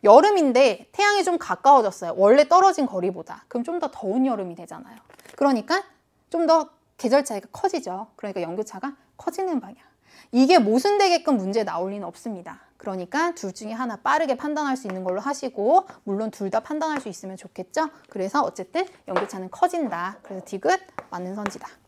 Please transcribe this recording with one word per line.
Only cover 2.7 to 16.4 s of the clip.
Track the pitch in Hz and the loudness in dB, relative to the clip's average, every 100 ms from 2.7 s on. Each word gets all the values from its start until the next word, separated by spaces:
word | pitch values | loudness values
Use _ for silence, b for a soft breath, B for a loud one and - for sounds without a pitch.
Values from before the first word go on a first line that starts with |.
| 349 262 | 2 -2
거리보다. | 190 180 185 165 - _ | -2 -4 -6 -12 -16 _
그럼 | 247 | -8
좀 | 240 349 | -6 -6
더 | 302 | -6
더운 | - 196 220 262 | -8 -4 0 0
여름이 | 220 185 170 | -2 -6 -12
되잖아요. | 170 165 - 226 _ B B - | -16 -18 -20 -20 _ B B 0
그러니까 | 277 254 - 359 - _ _ _ _ | 2 2 0 -4 -4 _ _ _ _
좀 | 339 330 | -4 2
더 | 320 302 _ _ _ | 2 2 _ _ _
계절 | 240 269 269 | 0 2 0
차이가 | 208 - | -8 -12
커지죠. | - 381 349 226 185 220 _ | -6 -4 -4 -6 -10 -12 _
그러니까 | 208 190 | -10 -6
연교차가 | 170 175 214 190 262 285 b _ | -6 -6 -8 -10 -12 -14 b _
커지는 | - - 381 302 | -10 -6 -4 -4
방향. | 196 226 _ _ b b b | -6 -20 _ _ b b b
이게 | 240 262 359 | 2 6 6
모순되게끔 | 214 226 403 403 392 349 - 254 | 6 2 2 2 4 2 2 -2
문제 | 190 208 | 0 -2
나올 | 202 165 185 | -2 -4 -6
리는 | 202 180 | -8 -12
없습니다. | - 240 202 175 160 _ _ | -12 -12 -12 -14 -20 _ _
그러니까 | - 190 180 277 339 | -10 -8 -6 -4 -4
둘 | 339 196 | -4 -10
중에 | 185 214 | -10 -12
하나 | 226 247 226 | -8 -8 -6
빠르게 | - 294 320 254 | -2 0 0 -2
판단할 | 294 294 294 262 | -4 -4 -4 -4
수 | 214 | -6
있는 | 185 | -8
걸로 | 185 185 | -6 -4
하시고, | 240 277 262 - 208 339 392 B | -4 -6 -8 -4 2 2 2 B
물론 | - 202 220 | -8 -6 -6
둘 | - | -6